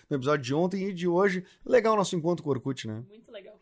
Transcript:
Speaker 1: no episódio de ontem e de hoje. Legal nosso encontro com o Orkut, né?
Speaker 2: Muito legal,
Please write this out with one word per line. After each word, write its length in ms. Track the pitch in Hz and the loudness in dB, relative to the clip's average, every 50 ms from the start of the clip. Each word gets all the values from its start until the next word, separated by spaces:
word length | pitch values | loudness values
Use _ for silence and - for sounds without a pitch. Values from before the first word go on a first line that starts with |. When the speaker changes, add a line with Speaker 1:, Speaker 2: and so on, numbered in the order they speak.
| _ - | _ -6
Speaker 1:
no 80 | 151 139 | -4 -2
episódio 260 | 127 139 151 147 131 | 0 0 0 0 0
de 100 | 117 139 | -2 0
ontem 300 | 151 175 185 185 196 190 202 | 0 0 0 0 -2 -4 -4
e 40 | 196 | -4
de 140 | 170 175 180 | -4 -2 0
hoje. 380 | 170 175 196 202 180 185 180 - - _ - | 2 4 4 4 2 0 -6 -8 -16 _ -4
Legal 300 | - - 247 208 226 220 | 2 4 4 4 4 2
nosso 200 | 214 190 - - | 2 2 0 0
encontro 280 | 175 147 165 175 156 - | -2 0 0 -2 -2 0
com 60 | 151 | -2
o 40 | 135 | -2
Orkut, 340 | 120 110 135 135 127 - 110 | -2 -2 -6 -6 -6 -6 -8
né? 160 | 107 110 123 196 | -8 -10 -10 -14
Speaker 2:
Muito 240 | 208 220 233 - | -20 -20 -20 -18
legal, 280 | 240 208 190 214 208 - | -18 -18 -18 -18 -20 -20